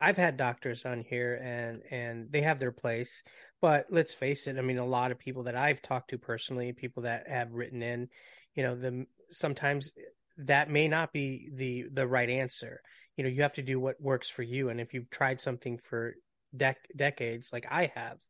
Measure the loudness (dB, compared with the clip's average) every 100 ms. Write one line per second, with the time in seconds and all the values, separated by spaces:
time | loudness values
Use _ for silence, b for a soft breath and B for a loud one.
0 | 4 6 4 4 0 0 -4 -4 -4 -6
1 | -4 -2 0 -2 -4 -4 -6 -8 -8 -6
2 | -6 -8 -2 2 4 2 0 -2 -2 -2
3 | -4 -10 B B B 4 6 6 6 2
4 | 2 0 0 0 -2 -2 0 0 2 2
5 | 2 -2 -6 -6 -4 2 2 2 0 -4
6 | -4 -10 -4 -6 -4 -4 -4 -6 -8 -4
7 | -4 -4 -4 -4 -4 -4 -6 -4 -4 -4
8 | -6 B B B B -2 0 0 -2 -4
9 | -8 _ -16 -2 -2 2 0 0 -4 -14
10 | -20 _ _ -10 4 4 6 4 6 4
11 | 2 -2 -2 -4 -10 -4 -2 -2 -4 0
12 | 2 4 4 2 -2 -4 -10 -14 b b
13 | b -4 -2 2 2 2 -2 0 0 -2
14 | 0 0 -2 -8 -4 -2 -2 -2 -6 -8
15 | -8 0 0 2 -4 -4 -6 -8 -4 -4
16 | -4 -8 _ _ _ 0 0 0 -10 0
17 | 0 2 -4 -4 -6 -8 -2 2 2 0
18 | -10 -12